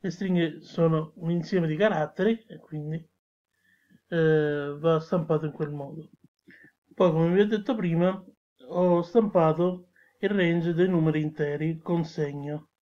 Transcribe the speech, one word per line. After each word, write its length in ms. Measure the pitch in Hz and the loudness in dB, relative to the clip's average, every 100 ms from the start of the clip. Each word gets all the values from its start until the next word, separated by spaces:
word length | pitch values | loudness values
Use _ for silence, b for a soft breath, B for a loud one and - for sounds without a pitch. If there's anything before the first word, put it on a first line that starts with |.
Le 80 | 196 | -8
stringhe 500 | 165 196 180 165 - | -6 -2 0 0 -4
sono 500 | - - 165 160 156 - | -14 0 2 2 -4 -8
un 140 | 165 | -4
insieme 360 | 175 160 190 165 | -4 -2 -2 0
di 80 | 156 | 0
caratteri 680 | 214 196 151 - 190 226 _ | 0 0 -4 -2 0 0 _
e 80 | - | -20
quindi, 400 | - 156 151 160 160 _ _ _ _ b b b b b _ | -14 -10 -8 -10 -12 _ _ _ _ b b b b b _
eh, 680 | 170 160 156 151 147 143 143 | 0 4 4 2 -2 -6 -2
va 200 | 165 160 | 0 0
stampato 460 | 160 185 156 156 | 0 -4 0 -2
in 80 | 156 | -2
quel 180 | - 147 | -6 -8
modo. 400 | 147 139 151 151 _ _ _ _ B B B _ | -6 -10 -14 -18 _ _ _ _ B B B _
Poi, 160 | - 185 | 0 2
come 200 | 160 165 | 4 2
vi 80 | 180 | 4
ho 60 | 208 | 2
detto 280 | 214 214 | 0 -2
prima, 500 | 233 180 165 180 190 - _ _ _ 127 | -2 0 2 0 0 -10 _ _ _ -10
ho 340 | 165 180 175 | 0 2 2
stampato 880 | 170 233 214 185 160 156 180 180 - b b b | 2 0 2 4 4 4 0 -2 -14 b b b
il 100 | 202 | -2
range 420 | 202 175 170 165 | 2 2 2 0
dei 160 | 165 185 | 2 2
numeri 320 | 180 160 156 | 4 2 2
interi 580 | 151 156 147 147 156 165 | -2 -2 -4 -2 -4 -4
con 260 | - 170 | -2 -2
segno. 680 | 160 - 147 143 143 151 - _ | -2 -4 -6 -6 -8 -10 -12 _